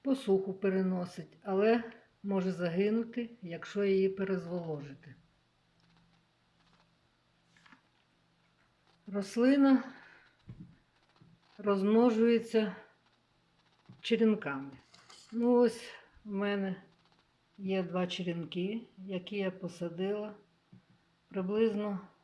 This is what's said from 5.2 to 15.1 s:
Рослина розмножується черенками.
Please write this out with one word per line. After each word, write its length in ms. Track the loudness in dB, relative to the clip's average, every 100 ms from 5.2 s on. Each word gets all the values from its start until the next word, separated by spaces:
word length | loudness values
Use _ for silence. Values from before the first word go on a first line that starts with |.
| _ _ _ _ _ _ _ _ _ _ _ _ _ _ _ _ _ _ _ _ _ _ _ _ _ -20 _ _ _ _ _ _ _ _ _ _ _ _ -6
Рослина 760 | -6 -4 2 4 6 6 6 2 -16 -20 -20 _ _ -20 -20 -20 _ _ _ _ _ -20 _ _ -6
розмножується 1200 | 0 2 4 6 6 6 4 4 2 0 0 -6 -18 _ _ _ _ _ _ _ _ _ _ -12
черенками. 680 | -2 4 4 2 -2 -8 -10 -16 _ -20 _